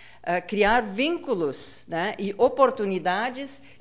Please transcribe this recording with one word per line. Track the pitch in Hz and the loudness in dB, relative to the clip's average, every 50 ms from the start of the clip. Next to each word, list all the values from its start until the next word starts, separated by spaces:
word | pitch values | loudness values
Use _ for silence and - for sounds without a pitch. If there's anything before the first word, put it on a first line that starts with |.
| - - - - - | -20 -20 -20 -10 -4
eh, | - 175 180 | -2 -2 -2
criar | 175 - 208 202 202 196 196 247 220 | -2 0 2 4 4 6 6 4 2
vínculos, | 202 190 208 269 320 349 339 - 285 233 180 165 139 127 - - - - - - | 0 -2 0 0 0 0 -2 -2 -2 -2 0 0 -2 -2 -4 -10 -14 -16 -16 -12
né, | - 165 165 175 208 - - | -8 -4 -2 -2 -2 -4 -4
e | 208 202 - | -4 -4 0
oportunidades | - 240 254 247 - 269 240 - - 208 196 190 180 - 180 180 196 226 262 247 262 277 269 - - - - - - | 2 2 2 4 4 4 4 4 2 -2 -2 -2 -2 0 0 0 0 -2 -4 -6 -8 -10 -12 -12 -14 -16 -18 -20 -14